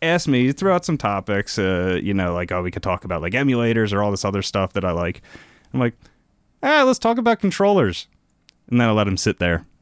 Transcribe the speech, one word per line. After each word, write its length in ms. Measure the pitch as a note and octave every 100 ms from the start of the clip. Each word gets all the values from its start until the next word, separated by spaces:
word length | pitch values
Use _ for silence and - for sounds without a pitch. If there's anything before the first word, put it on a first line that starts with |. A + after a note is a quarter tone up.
asked 260 | E3 E3+ -
me, 200 | B2+ B2+
he 40 |
threw 200 | C#3 G3
out 120 | F3+
some 140 | - D3+
topics, 600 | G#2 G2 F#2+ G2+ - -
uh, 400 | F#2+ F2+ F#2 F2+
you 120 | G2+ G2
know, 180 | F2+
like, 180 | F2 F2
"Oh, 100 | F2+
we 80 | F2+
could 100 | F#2+
talk 220 | F#2+ F2+ F2+
about, 160 | E2
like, 100 | E2+
emulators 600 | B2 C#3 A#2+ A#2 A2+ G#2
or 80 | G2+
all 60 | G#2
this 140 | G2 G2+
other 160 | G2
stuff 320 | - G2+ F#2+
that 100 | G2+
I 80 | F2+
like." 300 | E2+ F2 - - - - _ _
I'm 60 | C3
like, 140 | A#2+ - - _ _ _ _ -
"Ah, 200 | C#4 D4+
let's 140 | C4 B3
talk 180 | A#3 A#3
about 200 | A#3 A3
controllers." 680 | G3 - G3+ G3 G#2 E2+ - _ _ _ _ _ -
And 120 | B2
then 80 | A#2
I 20 |
let 160 | G#2+ G2+
him 100 | F#2+
sit 200 | A2 -
there 260 | F2 E2 - _